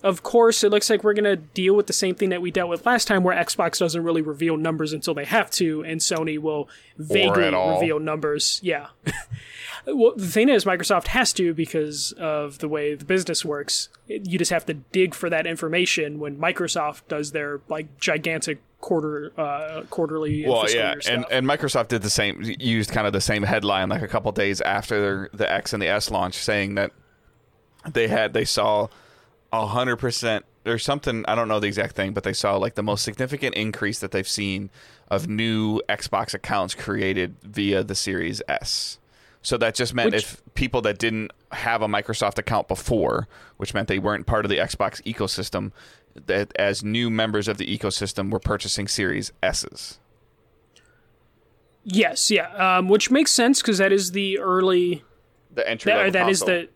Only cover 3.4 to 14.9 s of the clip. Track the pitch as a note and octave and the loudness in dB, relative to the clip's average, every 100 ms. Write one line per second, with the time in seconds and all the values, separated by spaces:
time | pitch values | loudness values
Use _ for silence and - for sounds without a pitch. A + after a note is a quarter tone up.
3.4 | E3+ - E3+ - E3+ E3 E3 E3 D#3 C#3+ | 0 0 0 2 0 0 0 0 0 0
4.4 | E3 D#3+ D#3+ D#3+ D#3 D#3 - D3 C#3+ G#3+ | 0 0 0 0 -2 -4 -4 -4 0 0
5.4 | G3 - E3+ D#3 D#3+ D#3+ - E3 D#3+ D3+ | 2 0 0 0 -4 -2 0 0 -2 -2
6.4 | D#3 D3+ C#3+ - - - D#3 F#3+ F#3+ G3+ | -2 -2 -4 -12 -20 -14 0 2 4 4
7.4 | F#3+ F#3 - - E3 D3+ D#3 D#3 D3+ D3 | 4 2 2 2 2 0 -2 -2 -2 0
8.4 | - - F#3 D3 C#3+ - - - - - | 0 -2 -2 -4 -6 -10 -8 -6 -8 -12
9.4 | - - - - - C#4 A3+ A3+ F#3 G3+ | -14 -18 -14 -12 -4 4 4 4 -2 4
10.4 | B3 A#3+ G3 F3+ E3+ F#3+ - A#3+ B3 - | 6 6 4 0 2 2 2 2 2 2
11.4 | F3+ D#3+ D#3+ E3 D3+ D3 C#3 - D#3+ D3+ | 0 0 -2 0 -2 -4 -8 -6 -4 -2
12.4 | D3 C#3+ D#3 D3+ D3 D3 D3 F#3 F3+ D#3+ | -4 -6 -4 -2 -2 -4 0 0 2 -2
13.4 | E3 D3 - - - _ - G#3+ F#3+ F3 | -2 -4 -4 -4 -4 _ -10 -8 -2 0
14.4 | E3+ E3+ - D3+ - | 0 0 -2 -10 -4